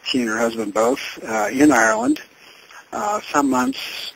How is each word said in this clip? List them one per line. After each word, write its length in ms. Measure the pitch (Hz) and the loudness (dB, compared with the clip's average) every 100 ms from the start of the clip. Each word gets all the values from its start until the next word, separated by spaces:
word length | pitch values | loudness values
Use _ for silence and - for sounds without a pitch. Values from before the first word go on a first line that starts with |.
she 180 | - 127 | -2 -2
and 80 | 113 | 0
her 80 | 110 | 0
husband 360 | 117 113 101 | -2 -2 -4
both, 460 | 104 117 139 - - | 0 0 0 -6 -12
uh, 260 | - 110 104 | -6 -2 -2
in 200 | 131 151 | 4 6
Ireland, 500 | 123 113 110 175 302 - _ - - - - - | 6 4 2 0 -2 -4 _ -20 -20 -20 -20 -12
uh, 260 | - 214 208 - | -6 -4 -4 -2
some 180 | 147 139 | 0 2
months 640 | 127 127 - - - - | 0 0 -4 -10 -10 -12